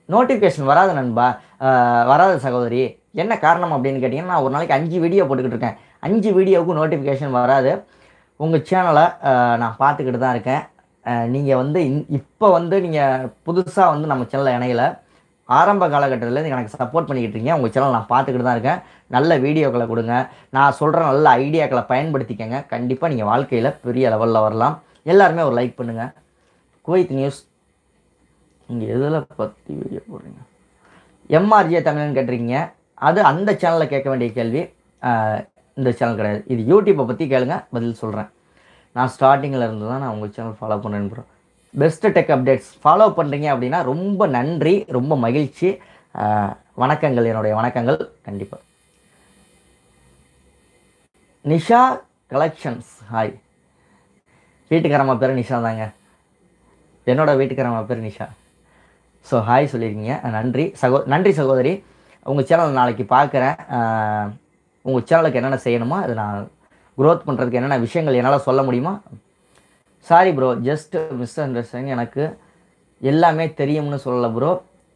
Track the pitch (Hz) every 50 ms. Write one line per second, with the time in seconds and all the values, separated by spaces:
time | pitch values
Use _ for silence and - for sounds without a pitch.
0 | _ - 165 220 254 247 269 208 208 180 - - 139 135 143 160 190 196 170 143
1 | 127 123 113 117 120 127 123 - - _ _ _ 131 131 131 127 123 120 120 120
2 | 120 120 135 151 180 196 185 151 120 135 123 123 123 117 117 123 131 117 - _
3 | _ _ _ 147 170 214 226 - - 156 170 170 180 165 156 135 123 135 135 135
4 | 123 127 117 143 170 185 180 160 135 131 131 143 165 165 143 135 160 170 160 180
5 | 165 170 175 196 185 143 139 127 127 123 113 117 120 117 117 - - _ _ _
6 | - 156 196 226 190 220 196 185 190 185 185 175 170 170 180 151 156 160 156 151
7 | 135 139 139 131 151 139 131 123 123 123 135 139 127 135 175 196 - _ _ _
8 | _ _ _ _ _ _ _ _ 151 160 165 151 - - 190 185 185 175 156 147
9 | 160 170 - - - 143 135 123 120 120 120 117 117 113 110 - 135 139 147 147
10 | 151 131 123 117 123 127 123 117 101 123 131 151 - - _ _ _ _ _ _
11 | _ 120 120 117 117 117 123 139 143 139 135 127 127 139 147 185 170 135 135 147
12 | - - 147 135 - _ _ _ 220 208 185 170 170 170 180 196 180 170 160 151
13 | 139 135 131 131 131 120 - _ _ - 170 180 180 170 - 202 190 175 151 147
14 | 151 160 139 131 123 120 - 135 139 135 123 120 123 127 123 117 120 151 175 -
15 | _ _ _ _ _ _ _ _ _ - 123 139 170 196 208 202 185 165 147 143
16 | 143 139 131 117 113 117 123 139 156 160 135 127 120 104 - - 123 117 120 165
17 | 165 139 143 131 117 110 104 110 110 139 165 156 127 113 - 135 135 139 127 113
18 | 107 - 120 127 135 139 127 123 120 127 123 117 107 135 165 185 - - - _
19 | _ _ - 123 143 165 170 139 127 139 151 156 151 135 120 120 120 113 113 117
20 | 117 113 120 123 131 - - - - _ - 131 139 143 135 - 151 151 151 165
21 | 165 147 131 139 151 147 127 120 135 143 151 165 151 135 135 120 117 - 127 127
22 | 151 160 151 135 120 110 120 101 113 110 120 135 - - - 120 120 123 131 127
23 | 165 170 147 120 107 101 110 127 139 - 135 117 113 135 - - - 123 117 127
24 | 131 120 110 107 113 117 113 110 107 107 107 110 117 139 156 160 - _ _ _
25 | _ 151 175 196 202 175 160 170 160 143 120 120 123 123 117 - 123 117 113 113
26 | 113 135 - _ _ _ _ _ _ _ _ _ _ _ _ _ _ - 170 185
27 | 180 180 139 135 135 139 135 - - _ _ _ _ _ _ _ _ _ _ _
28 | _ _ _ _ _ _ _ _ _ _ _ _ _ _ 123 117 110 110 110 123
29 | 135 147 156 156 147 - - - 110 107 - _ _ _ 73 71 - - - -
30 | - - 190 - - - - - - _ _ _ _ _ _ _ _ _ _ _
31 | _ _ _ _ _ _ 151 156 185 208 220 214 190 160 170 170 - 160 147 147
32 | 147 147 139 135 127 120 123 117 120 117 123 139 160 - - _ _ _ _ -
33 | - 143 170 202 202 151 135 165 196 208 196 - - 175 165 165 160 131 139 139
34 | 135 139 135 127 120 117 107 120 117 117 113 143 175 - _ _ _ _ _ _
35 | - 127 120 113 110 107 107 107 104 - _ _ _ _ _ - 135 127 120 -
36 | 127 117 117 104 107 104 104 107 - - 131 117 110 117 175 208 208 196 190 151
37 | 131 113 123 104 165 135 135 127 127 123 135 - - _ - 120 117 117 113 -
38 | - 110 101 104 104 - _ _ _ _ _ _ _ _ _ _ _ _ _ 123
39 | 127 127 - - 139 131 139 139 135 143 139 127 120 113 110 107 104 110 123 135
40 | 139 127 110 107 107 104 104 - 117 113 107 - - 110 107 104 104 110 104 104
41 | 101 98 98 - - _ _ _ _ _ _ _ _ _ - 120 139 165 156 -
42 | - 214 - 180 165 - 151 127 127 131 135 117 - - - _ _ 151 160 190
43 | 220 208 156 165 165 147 139 143 147 151 139 123 120 123 139 180 165 127 135 160
44 | 185 202 202 185 175 165 135 120 123 147 170 160 156 151 185 202 - - - 123
45 | 123 143 160 139 120 113 120 147 151 127 - - 170 185 196 - - _ - _
46 | _ _ _ - 104 107 107 107 104 101 - - _ _ _ - 123 131 151 151
47 | - 151 131 120 117 113 113 110 107 107 107 110 113 123 120 123 117 120 - -
48 | - - - _ _ - 101 98 92 - - - _ _ _ _ _ _ _ _
49 | _ _ _ _ _ _ _ _ _ _ _ _ _ _ _ _ _ _ _ _
50 | _ _ _ _ _ _ _ _ _ _ _ _ _ _ _ _ _ _ _ _
51 | _ _ _ _ _ _ _ _ _ 143 156 170 165 - 233 240 254 262 - -
52 | - _ _ _ _ _ - 135 156 165 156 - - 139 117 120 120 - - _
53 | 110 101 117 113 110 104 101 - _ _ _ _ _ _ _ _ _ _ _ _
54 | _ _ _ _ _ _ _ _ _ _ _ _ _ _ 160 165 160 151 143 143
55 | 135 135 131 113 131 127 135 127 117 - 131 120 117 113 113 110 110 104 - _
56 | _ _ _ _ _ _ _ _ _ _ _ _ _ _ _ _ _ _ _ _
57 | _ - 123 139 156 151 143 135 135 127 135 131 131 123 120 113 110 104 123 113
58 | 113 110 104 - - - - _ _ _ _ _ _ _ _ _ _ _ _ _
59 | _ _ _ _ _ - - 117 107 110 120 131 147 147 - 120 117 113 104 107
60 | 107 110 135 - - 123 110 107 113 127 120 127 156 - - - - 127 127 139
61 | 135 131 135 156 190 202 190 147 147 131 135 127 127 139 185 202 - _ _ _
62 | _ _ _ _ _ - 139 143 131 - 165 165 170 151 139 131 127 123 117 107
63 | 120 101 127 127 143 143 - 135 123 131 156 - - - 131 123 117 113 113 110
64 | 107 107 107 107 104 101 104 127 _ _ _ _ _ _ _ _ _ - 131 127
65 | 113 - 165 165 165 156 120 127 120 135 139 120 - 127 120 120 117 120 156 196
66 | 190 131 117 113 107 104 101 101 101 - _ _ _ _ _ _ _ _ _ -
67 | 131 156 170 165 - - 139 117 131 123 117 123 123 139 143 131 117 117 - 170
68 | 160 151 131 127 120 131 143 143 139 - 131 135 139 131 123 120 131 170 202 202
69 | - - - 107 _ _ _ _ _ _ _ _ _ _ _ _ _ _ _ _
70 | _ - 170 170 185 190 170 135 127 127 123 107 120 127 147 151 156 _ - 170
71 | 156 160 139 123 123 117 - - 151 135 127 120 117 117 - 123 127 139 131 120
72 | 120 117 - 135 147 120 98 - _ _ _ _ _ _ _ _ _ _ _ _
73 | - 135 139 160 170 170 160 156 165 160 160 - 143 139 147 151 147 143 143 139
74 | - 131 123 123 120 117 113 117 131 156 185 - - _ _ _ _ _ _